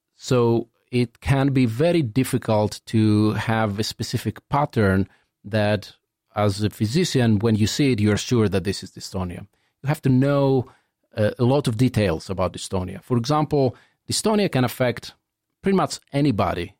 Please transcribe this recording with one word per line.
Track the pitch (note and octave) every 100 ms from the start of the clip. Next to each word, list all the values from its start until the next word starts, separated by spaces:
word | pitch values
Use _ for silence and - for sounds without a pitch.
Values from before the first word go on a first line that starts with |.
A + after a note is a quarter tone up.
| _ _
so | - B2+ A#2 A#2 - _ _
it | B2 B2 -
can | - C3+ C3+
be | C3+
very | B2 A2+ E3 F3
difficult | B2+ A#2 B2+ B2+ - G#2+ G#2+ - -
to | A2+ A2 G#2+ G#2+
have | G#2 G#2+ A2+ A2 G2+
a |
specific | G#2+ - A#2 A#2+ A2 - -
pattern | C#3+ D3 - G2+ F#2+ G2 _ _ _
that, | - G#2+ G#2 G#2 - - _ _ _
as | G#2+ G#2 G2
a | G#2
physician, | - G#2+ C#3+ F3+ C3+ A#2+ G#2
when | A#2
you | G#2+ G#2+
see | - C#3+
it, | A2+
you're | G#2 G2+
sure | - B2 G#2
that | F#2+
this | F2 F#2+
is | F#2
dystonia. | - - F#2+ F#2 F2 G#2 _ _ _
You | C3+
have | D3
to | C3+
know, | B2+ C#3 C#3+ C#3 C3+ A#2 - _ _ _ -
uh, | G#2+ -
a |
lot | A#2+ C#3+ C#3
of | A2
details | B2+ - G2+ D#2+ -
about | F#2 F2+
dystonia. | F#2 - F#2+ F#2 F#2+
For | - B2
example, | A#2+ D3+ D3+ D3 C3 - _ _ -
dystonia | A#2 G#3 G#3+ F#3+
can | C3+
affect | B2+ - B2 A2+ - - _ _ _ _
pretty | F#3+ F#3+
much | D3 - -
anybody. | C#3 D3 G#2 F#2 F2+ F2 -